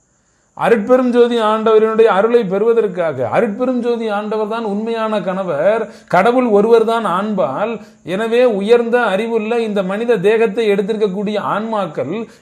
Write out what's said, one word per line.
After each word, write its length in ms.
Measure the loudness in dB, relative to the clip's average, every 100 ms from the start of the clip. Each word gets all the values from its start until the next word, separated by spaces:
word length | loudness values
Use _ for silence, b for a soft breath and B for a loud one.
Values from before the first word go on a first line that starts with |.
| _ _ _ _ _ -4
அருட்பெரும் 540 | 0 2 2 2 4
ஜோதி 240 | 2 2 2
ஆண்டவரினுடைய 640 | 0 0 2 4 4 4 4
அருளை 300 | 4 2 2
பெறுவதற்காக, 760 | 2 -2 0 2 0 -2 -4 -2 -2
அருட்பெரும் 520 | 0 0 -2 -2 -2
ஜோதி 240 | -2 -2 -2
ஆண்டவர் 400 | -4 -4 -4 -4
தான் 160 | -4 -4
உண்மையான 540 | -4 -4 -4 -4 -4
கணவர், 640 | -4 -4 -4 -2 0 0 -2 B B
கடவுள் 400 | 0 2 2 2
ஒருவர் 360 | 2 4 4 4
தான் 200 | 0 0
ஆண்பால். 680 | -2 -2 -2 -2 -2 -4 -6 B B -8
எனவே 340 | -6 -2 2 2
உயர்ந்த 460 | 2 2 2 4 0 0
அறிவுள்ள 540 | -2 -2 -2 -2 -2
இந்த 220 | -2 -2
மனித 340 | -2 -2 0 0
தேகத்தை 460 | 2 2 2 0 0
எடுத்திருக்கக்கூடிய 680 | 0 0 -2 -2 -2 -4 -4 -4
ஆன்மாக்கள் 680 | -4 -4 -4 -4 -6 -6 -6 -10 B